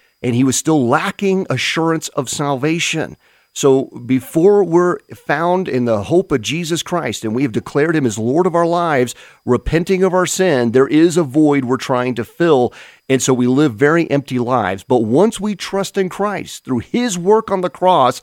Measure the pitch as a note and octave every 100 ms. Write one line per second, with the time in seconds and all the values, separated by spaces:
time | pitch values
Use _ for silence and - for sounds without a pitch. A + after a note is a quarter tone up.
0 | _ _ B2+ A#2+ C3+ A#2+ D#3+ D#3 A#2 D3
1 | F#3+ - G3 F#3+ - C3 - E3 E3 D#3+
2 | - - B2+ - C#3+ C3+ D3 E3 - D#3+
3 | A2 - _ _ _ - C#3 C3+ B2 -
4 | A#2+ C3 B2+ E3 F#3+ G3+ F3 E3+ F3+ E3
5 | - A2+ - D3+ F3 F3+ F#3 B2+ A#2+ G#2+
6 | F#2 E3+ F#3+ C#3 G#2+ D#3 D#3+ E3 - F3
7 | C#3+ G2+ A2 A2+ C#3 A2 - C#3+ D#3 D#3+
8 | B2+ G#2+ A2+ D3 F#3 E3+ E3+ E3+ E3+ C#3
9 | B2 - - _ A2 A#2+ - D#3 F3+ F#3
10 | F#3 F#3 F3+ - F#3+ C3+ A#2+ B2 C#3 D3+
11 | E3+ D#3+ C#3+ D3 D3+ C#3+ A#2+ B2+ - B2
12 | B2+ A#2 A2 - E3+ C#3 A#2+ - - -
13 | - C3+ B2+ B2+ B2 C3 D#3 G#2 D3 E3+
14 | D#3+ C#3 - B2 A#2+ B2+ F#2 F#2+ - B2
15 | A2 C3+ A3 - G#3 G3 - G3 F#3+ G3+
16 | F#3 - G#3 F#3 - - - B2 - A#3+
17 | A#3+ F3+ F3 A3 - F#3+ F3+ - F#3 E3+
18 | B2 -